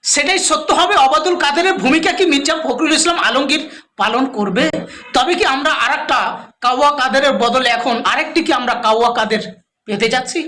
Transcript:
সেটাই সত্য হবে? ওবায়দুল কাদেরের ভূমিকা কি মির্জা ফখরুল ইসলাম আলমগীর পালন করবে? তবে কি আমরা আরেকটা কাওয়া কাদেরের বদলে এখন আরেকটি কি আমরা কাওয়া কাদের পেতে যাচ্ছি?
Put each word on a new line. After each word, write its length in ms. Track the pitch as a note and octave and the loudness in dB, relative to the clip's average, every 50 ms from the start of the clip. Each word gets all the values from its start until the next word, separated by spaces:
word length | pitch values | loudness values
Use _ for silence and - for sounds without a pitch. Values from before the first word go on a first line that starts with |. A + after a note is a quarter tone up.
| - | -2
সেটাই 360 | - - D4 D4 D4+ F#4+ F4+ | -2 -2 0 0 0 0 0
সত্য 300 | - - D#4 D4 - - - | 0 0 0 0 0 0 2
হবে? 200 | C#4+ F4 F#4 G#4 | 2 2 2 4
ওবায়দুল 400 | F4+ C4+ - D4+ - - F#4 F4 | 4 4 4 4 2 2 2 0
কাদেরের 380 | - D4+ C#4+ C#4 D#4 F4 F#4+ F#4+ | 0 0 0 0 0 0 0 0
ভূমিকা 380 | - F#3 B3+ D4 E4 D#4+ F#4+ F4 | 0 0 2 2 2 2 0 0
কি 120 | - F#4+ | 2 2
মির্জা 280 | F4 C#4+ C#4 C#4 - D#4+ | 2 2 2 0 0 -2
ফখরুল 360 | D#4+ - B3+ A#3+ - D#4+ D4 D#4 | -2 -2 -4 -2 -2 0 0 0
ইসলাম 260 | D4 - F4 E4+ - | 0 0 0 0 0
আলমগীর 440 | F3+ G#3 A#3 C4 C#4+ C#4+ D4 D4 C#4+ - - - - _ _ | 0 0 0 0 0 0 -2 -2 -4 -8 -14 -20 -20 _ _
পালন 280 | - G3 G#3+ A3+ B3 C4+ | -4 -2 0 0 0 -2
করবে? 380 | C4+ - G#3+ G3+ G3 F3+ G#3+ D4+ D#4+ - - - - - - - - - | -2 -2 -4 -4 -2 0 0 0 0 -2 -4 -8 -10 -16 -20 -20 -2 0
তবে 220 | C4+ B3+ E4+ F4 | 0 2 2 0
কি 100 | - - | 0 0
আমরা 280 | C#4 C4+ C#4 C#4+ D#4 D4+ | 0 0 0 0 -2 0
আরেকটা 480 | C#4 A#3+ A#3+ C#4+ D4+ D4+ D4+ C#4 B3 G3+ F3+ - - - - _ _ | 0 0 -2 -2 -2 -2 -2 0 0 0 -2 -4 -8 -14 -18 _ _
কাওয়া 300 | - A#3+ B3+ B3+ D4 D4 | -2 -2 2 4 2 2
কাদেরের 420 | C#4+ C#4+ B3+ C4 - C4+ C#4 C#4 - | 2 2 -2 2 2 2 2 2 2
বদলে 360 | G3 A#3+ A#3 - B3+ B3+ A#3+ | 2 0 2 2 2 2 2
এখন 340 | A#3 A#3 - C4+ A#3 A3 - | 0 0 0 -2 -2 0 0
আরেকটি 360 | F#3+ A3 C4+ D#4 D#4 - E4 D#4+ | -2 0 0 -2 -2 -2 -2 0
কি 100 | - - | 0 -2
আমরা 220 | B3+ B3 A#3+ A#3+ | -2 0 -2 -4
কাওয়া 360 | A#3 - A3 A3 A3+ A#3 A#3+ A#3+ | 0 2 2 2 4 2 2 2
কাদের 300 | A#3+ A3 G#3+ A3 G#3+ - F#3 F3+ _ _ _ _ _ _ | 0 -2 -2 -2 -4 -4 -8 -14 _ _ _ _ _ _
পেতে 240 | - G#3+ G3+ A3+ A3+ | -8 -4 -2 0 0
যাচ্ছি? 300 | A3+ B3+ B3+ B3+ - E4+ D#4 | 0 -2 -4 -4 -6 -6 -6